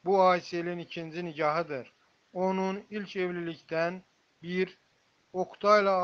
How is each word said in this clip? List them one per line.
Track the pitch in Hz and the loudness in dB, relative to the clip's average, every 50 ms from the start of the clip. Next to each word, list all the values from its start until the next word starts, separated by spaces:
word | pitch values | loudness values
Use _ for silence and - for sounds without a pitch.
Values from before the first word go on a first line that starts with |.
| _ | _
Bu, | 170 196 196 | 2 4 6
Ayselin | 185 185 180 175 165 - - 175 170 175 175 175 | 6 6 4 2 0 -6 -6 -4 -4 -4 -6 -6
ikinci | 165 - - 170 165 160 156 175 175 | -8 -10 -10 -10 -10 -8 -8 -8 -8
nigahıdır. | 170 151 147 160 151 151 165 170 151 147 127 113 - _ _ _ _ _ _ _ _ - | -8 -4 0 0 0 2 0 -2 -4 -6 -8 -10 -12 _ _ _ _ _ _ _ _ -4
Onun | 180 185 190 190 190 190 190 190 202 202 _ | -2 0 0 0 0 0 -2 -2 -6 -8 _
ilk | 208 214 202 - - | -8 -8 -8 -6 -4
evlilikdən | 196 185 180 175 175 170 165 160 143 _ _ 165 160 165 170 185 185 _ _ _ _ _ _ _ _ - | -4 -4 -2 -4 -4 -6 -8 -8 -10 _ _ -2 -2 0 -2 -2 -8 _ _ _ _ _ _ _ _ -10
bir, | 170 180 185 185 180 - _ _ _ _ _ _ _ _ _ _ _ - | -4 -2 -2 -2 -2 -4 _ _ _ _ _ _ _ _ _ _ _ -6
Oktayla | 180 185 185 - - - 202 214 214 196 196 190 185 | -6 -6 -6 -6 0 4 6 6 6 6 4 2 2